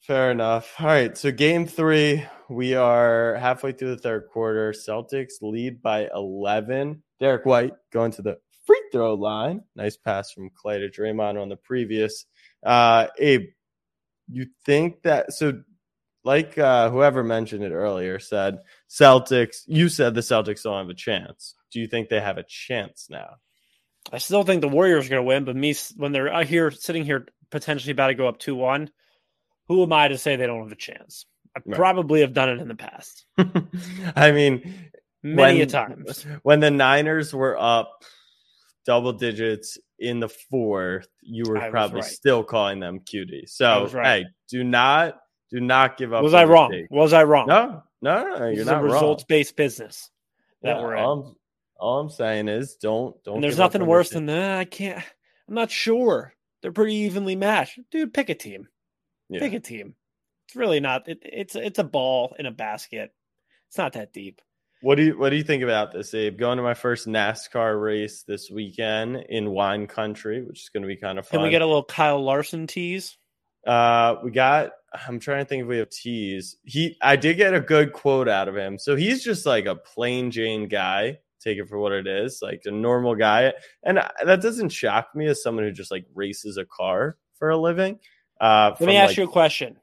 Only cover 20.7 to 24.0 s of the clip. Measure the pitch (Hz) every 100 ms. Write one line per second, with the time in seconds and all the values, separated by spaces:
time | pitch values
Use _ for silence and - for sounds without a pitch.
20.7 | 98 92 90 - 98 - - - _ _
21.7 | 117 117 117 107 107 101 92 87 - -
22.7 | 123 98 - - 78 50 - _ _ _
23.7 | _ _ _